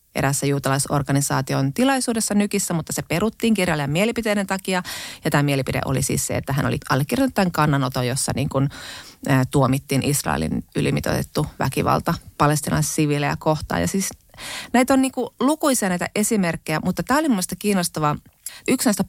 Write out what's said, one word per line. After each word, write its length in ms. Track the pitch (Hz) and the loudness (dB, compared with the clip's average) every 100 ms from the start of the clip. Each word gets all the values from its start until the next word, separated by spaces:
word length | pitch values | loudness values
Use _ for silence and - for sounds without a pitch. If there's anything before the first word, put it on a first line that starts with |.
| _ | _
erässä 320 | - 135 139 139 | -2 0 0 0
juutalaisorganisaation 1300 | 139 135 135 - 147 139 139 143 139 131 139 135 | 0 0 0 0 -2 0 0 2 -2 0 0 0
tilaisuudessa 640 | 139 254 269 254 226 - | 2 2 2 0 -2 0
Nykissä, 400 | 202 202 202 - | 0 0 0 -2
mutta 180 | 170 151 | -2 -4
se 100 | - | -6
peruttiin 520 | - 160 214 - 233 | -4 0 -2 0 0
kirjailijan 360 | 208 180 151 139 | 2 2 0 0
mielipiteiden 560 | 151 214 233 220 208 190 | 0 0 0 -2 -2 -2
takia. 360 | 190 - 185 175 - - - | -4 -2 -2 -4 -10 -12 -6
Ja 60 | 160 | 0
tämä 120 | 151 | 2
mielipide 380 | 143 139 131 131 | 2 2 0 -2
oli 180 | - 131 | -2 -2
siis 240 | 139 135 - | 0 -2 -2
se, 100 | - | -4
että 160 | - | -2
hän 140 | 139 120 | -2 0
oli 120 | 120 - | -2 0
allekirjoittanut 460 | 131 143 247 269 | 0 0 0 0
tämän 180 | - 185 | 2 0
kannanoton, 540 | 165 151 139 131 131 123 | 2 2 2 0 0 -2
jossa 260 | 135 - | -2 -2
niin 140 | 117 147 | -2 -2
kuin, 200 | 135 139 - - - - - - | 0 0 -2 -16 -16 -18 -10 0
ää, 160 | 131 127 | 2 2
tuomittiin 520 | 147 127 135 - 135 | 2 2 2 0 0
Israelin 600 | 131 147 - 73 78 - - - | 0 0 0 -2 0 -2 -4 -2
ylimitoitettu 720 | 147 139 - - - - 151 - | 0 0 0 -2 -2 -4 -4 -2
väkivalta 560 | 135 139 127 147 - 175 - - | -4 0 0 0 0 -4 -6 0
palestinaisissiviilejä 1000 | 147 151 - 151 151 - 151 143 143 160 | 2 2 0 -2 0 0 0 2 0 -2
kohtaan. 420 | - 156 - 175 | 0 -2 -2 -2
Ja 80 | 175 | 0
siis 200 | 196 196 - _ - - - - | -2 -4 -8 _ -18 -14 -12 -2
näitä 220 | 240 254 | 2 4
on 80 | 269 | 4
niin 100 | 262 | 2
kuin 160 | 254 240 - | 0 -6 0
lukuisia 480 | 247 311 302 254 196 | 2 4 2 2 0
näitä 200 | 180 180 | 0 -2
esimerkkejä, 640 | - 208 214 175 160 - 156 | -2 0 2 0 -2 -2 -2
mutta 180 | 156 180 | -2 -4
tämä 160 | 175 269 | 0 2
oli 100 | 320 | 2
mun 60 | |
mielestä 220 | 208 180 190 | 0 -2 -4
kiinnostava. 580 | 208 196 170 - 151 147 - _ - - - | 0 0 0 0 0 -2 -6 _ -18 -8 0
Yksi 200 | 262 254 | 2 2
näistä 160 | 202 | 2